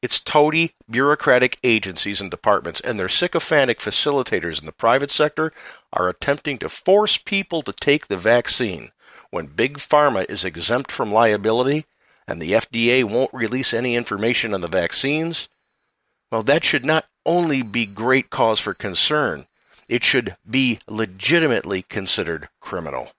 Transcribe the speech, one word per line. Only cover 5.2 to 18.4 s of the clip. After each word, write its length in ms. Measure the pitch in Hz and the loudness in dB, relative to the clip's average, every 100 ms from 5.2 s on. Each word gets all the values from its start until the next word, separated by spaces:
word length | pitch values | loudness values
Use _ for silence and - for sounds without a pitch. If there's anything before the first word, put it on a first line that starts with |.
| 151 - 156 - - - _ | 0 0 -4 -6 -20 -20 _
are 160 | - 90 | -2 -2
attempting 520 | 90 - 147 - 131 | -2 -2 -2 -4 -8
to 100 | 80 | -8
force 480 | - - 196 214 - | -4 4 4 4 -2
people 460 | - 196 196 165 | -2 -4 -2 -4
to 100 | 147 | -4
take 340 | - - 147 - | -4 2 2 2
the 100 | 95 | -2
vaccine 720 | 98 120 - - 117 85 57 _ _ - _ | 4 4 2 -2 -2 -4 -12 _ _ -20 _
when 180 | 87 78 | -8 -8
Big 300 | 78 131 143 | -2 -2 -2
Pharma 500 | - 147 147 107 92 | 2 4 4 2 -2
is 160 | 98 95 | -4 -4
exempt 440 | 85 82 120 139 | -4 -2 -2 -2
from 220 | - 110 | -4 0
liability 760 | 104 117 104 104 113 127 151 - _ _ _ - | 4 4 4 2 2 2 0 -4 _ _ _ -10
and 140 | 85 | -8
the 140 | 82 104 | 0 0
F 160 | - | 0
D 200 | 117 117 | 0 2
A 120 | 127 | 4
won't 300 | 113 113 135 | 2 0 -2
release 400 | 127 113 123 131 | -2 -4 -2 -2
any 220 | 117 123 120 | -2 -2 -2
information 580 | 120 101 110 123 113 | -4 -2 0 0 -2
on 80 | 101 | -4
the 80 | 87 | -2
vaccines, 800 | 90 85 - 135 151 165 165 - _ _ _ _ _ _ _ _ | -2 -2 -2 -2 -2 -2 -6 -10 _ _ _ _ _ _ _ _
well, 120 | 113 | -4
that 200 | 110 151 | 2 0
should 220 | - 151 131 | 2 -2 0
not 200 | 160 - _ - | 0 -2 _ 0
only 360 | 175 165 139 | 2 2 0
be 240 | 117 110 107 | -2 -4 -4
great 440 | 101 117 131 - | -4 2 2 0
cause 300 | - | 0